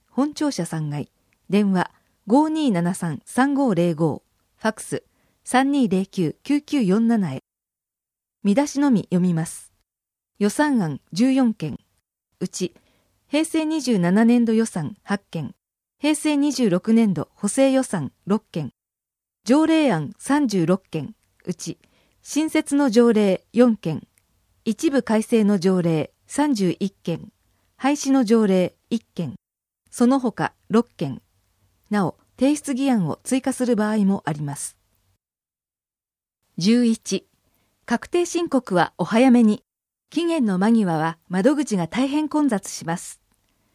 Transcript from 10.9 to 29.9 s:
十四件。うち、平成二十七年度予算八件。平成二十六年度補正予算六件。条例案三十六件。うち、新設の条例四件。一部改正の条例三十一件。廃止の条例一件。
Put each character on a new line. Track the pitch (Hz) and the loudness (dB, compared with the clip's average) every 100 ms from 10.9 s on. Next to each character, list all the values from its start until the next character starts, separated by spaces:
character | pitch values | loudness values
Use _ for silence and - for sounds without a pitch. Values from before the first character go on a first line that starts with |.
| 131 _ | -6 _
十 | 165 262 | 0 2
四 | 262 247 | 4 0
件。 | 214 156 - _ _ _ _ _ _ | 0 -8 -10 _ _ _ _ _ _
う | 180 | -10
ち、 | - 185 - _ _ _ _ _ | -6 -8 -8 _ _ _ _ _
平 | 294 311 | -2 -2
成 | 320 311 | -2 -2
二 | 320 | -4
十 | 247 208 | -2 0
七 | 175 196 226 | 2 4 4
年 | 240 226 | 4 2
度 | |
予 | 220 226 | 0 -2
算 | 180 147 - | -6 -8 -12
八 | - 202 - | -8 -8 -6
件。 | 165 143 - _ _ _ _ | -10 -10 -14 _ _ _ _
平 | 294 302 | -2 0
成 | 302 285 | 0 0
二 | 294 | 0
十 | 254 233 | 0 0
六 | 180 220 | 0 2
年 | 226 220 | 2 2
度 | 156 - _ | 0 -6 _
補 | 208 | -4
正 | - 269 | 2 2
予 | 262 | 2
算 | 254 180 131 - - | -2 -6 -6 -10 -4
六 | 214 - | -4 -4
件。 | 165 147 - _ _ _ _ _ _ | -10 -10 -12 _ _ _ _ _ _
条 | - 285 320 | 2 4 4
例 | 320 285 | 4 2
案 | 165 143 - | 0 -4 -10
三 | - 285 269 | -2 0 0
十 | 190 160 | 0 0
六 | 190 - | 0 -2
件。 | 160 135 - _ _ | -10 -10 -14 _ _
う | - | -12
ち、 | 175 - - _ _ _ _ | -10 -12 -14 _ _ _ _
新 | - 285 311 | -6 -4 0
設 | 311 302 | -2 0
の | 285 285 | 0 2
条 | 220 240 | 4 4
例 | 214 202 185 - | 4 2 0 -2
四 | 220 247 220 | 2 4 2
件。 | 165 147 - _ _ _ _ _ - | -4 -8 -10 _ _ _ _ _ -8
一 | 208 320 | -2 0
部 | 269 | 0
改 | 233 220 | 0 -2
正 | 214 226 | 2 2
の | 202 208 | 2 2
条 | 185 185 | 2 2
例 | 170 160 - _ _ | 0 -2 -4 _ _
三 | - 294 226 | -2 0 0
十 | 180 - | -2 -2
一 | 196 | -6
件。 | - - 165 - _ _ _ _ _ | -6 -8 -8 -12 _ _ _ _ _
廃 | 262 285 | -2 -2
止 | 269 | 2
の | 269 | 2
条 | 208 233 214 | 4 2 4
例 | 185 180 - _ | 2 0 -6 _
一 | 233 - | -8 -6
件。 | - 147 - _ _ _ _ _ | -10 -8 -10 _ _ _ _ _